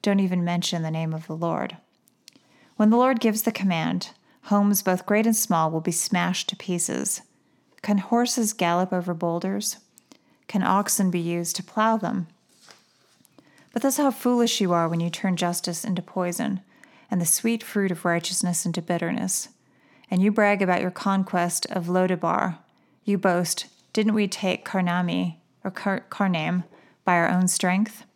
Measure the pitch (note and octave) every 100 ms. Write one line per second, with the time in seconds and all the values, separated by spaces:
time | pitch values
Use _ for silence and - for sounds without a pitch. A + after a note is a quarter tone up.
0 | G#3+ G3 F#3+ F3+ F3 F3 - E3+ D#3+ D#3+
1 | E3 D#3+ D#3+ D#3+ E3+ E3 - - _ _
2 | _ _ - _ _ _ _ - G#3+ A#3
3 | B3+ B3 A3+ G#3+ - A3 F#3+ E3 E3 F3+
4 | - - _ _ - G3+ G3+ G3+ - F#3
5 | - G#3 A3 A3 - E3+ D#3+ D#3+ D#3+ E3
6 | - F3+ F3 F3+ - F#3 - F3 - B1+
7 | C#2 - - _ _ _ _ _ - G3+
8 | - A#3 A#3+ - G#3+ - F3 F3 F#3 F3+
9 | F3 E3 F3 E3+ F#3+ G3 G#3 - _ _
10 | _ - _ _ - G3+ F#3 F#3+ G3+ -
11 | F#3+ F3 E3+ E3+ E3+ - F#3+ - A3 A3
12 | F3+ - E3 _ _ _ - - _ _
13 | _ _ _ _ _ _ _ A#3 C4+ C4+
14 | C#4+ - B3 B3 A#3 - F#3+ E3+ E3 E3+
15 | E3+ - G3 F3 F3 F3 - E3+ - F3+
16 | - - F3 E3+ - F#3+ _ _ - -
17 | _ F#3+ E3 - A3+ A#3 - G3+ G3 E3+
18 | F3 E3+ E3 - F3+ E3+ F3+ E3+ E3 E3+
19 | E3+ - F#3 - - _ _ _ _ _
20 | _ F3+ G3 G#3+ G#3 G3+ F#3 F3+ F#3 -
21 | G3+ G3 F#3+ F3+ F3 - - F#3 E3+ F3+
22 | F#3 F3+ E3 E3+ F#3 E3 _ _ _ _
23 | - G3+ G3 F3 F3 - - _ _ -
24 | A3 G#3+ G3+ - G3 - - G3 F3+ F3
25 | F3 E3+ F3+ E3 _ _ G3 - G3+ F#3+
26 | - - G3 F3 D#3 F3+ E3+ - - _
27 | - F3 E3+ F3+ F#3 - F#3 F#3 G#3+ -
28 | -